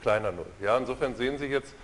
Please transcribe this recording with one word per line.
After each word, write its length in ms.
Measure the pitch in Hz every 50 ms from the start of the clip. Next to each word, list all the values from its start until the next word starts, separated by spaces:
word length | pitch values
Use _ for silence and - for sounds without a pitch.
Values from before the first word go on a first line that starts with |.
kleiner 300 | - 113 104 107 107 101
null. 140 | 85 87 80 - - -
Ja, 160 | 98 101 113
insofern 380 | 127 131 113 127 131 151 131 120
sehen 220 | 104 123 131 143
Sie 80 | 143 143
jetzt, 280 | 135 139 139 135 - - -